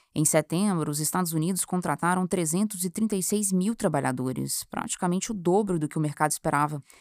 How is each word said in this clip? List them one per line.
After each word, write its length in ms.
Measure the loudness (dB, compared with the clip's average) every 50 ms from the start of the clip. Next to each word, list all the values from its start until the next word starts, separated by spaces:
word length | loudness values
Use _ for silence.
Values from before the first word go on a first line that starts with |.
| _ _ -2
Em 120 | 0 2
setembro, 680 | 4 4 4 2 2 0 0 2 2 2 0 0 -2
os 80 | -2 -2
Estados 320 | -2 0 0 0 0 0
Unidos 320 | 0 0 0 0 0 -2 -2
contrataram 640 | -2 -2 -2 0 -2 -2 0 0 0 2 2 0
trezentos 560 | 0 0 0 0 0 2 0 0 0 -2 -4 -4
e 60 | -4
trinta 260 | -2 -2 -2 0 0
e 80 | 0 0
seis 260 | 0 0 0 2 2
mil 240 | 2 2 2 0 0
trabalhadores, 920 | 0 0 0 2 2 0 0 0 -2 -2 -2 -2 -2 -4 -4 -4 -6 -6 -6
praticamente 640 | -6 -6 -6 -6 -4 -2 0 0 0 0 -2 -4
o 20 | -4
dobro 460 | -2 0 2 2 2 2 2 0 0
do 80 | -2
que 100 | -2 -2
o 40 | -2
mercado 300 | -2 -2 0 2 0 0
esperava. 520 | 0 0 -2 0 0 2 0 0 -2 -6 -10 -14 -20 -20